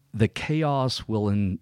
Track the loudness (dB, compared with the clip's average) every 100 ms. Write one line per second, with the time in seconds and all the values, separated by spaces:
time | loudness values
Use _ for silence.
0 | _ 0 0 0 -2 0 0 2 0 -2
1 | -4 -2 2 2 0 -2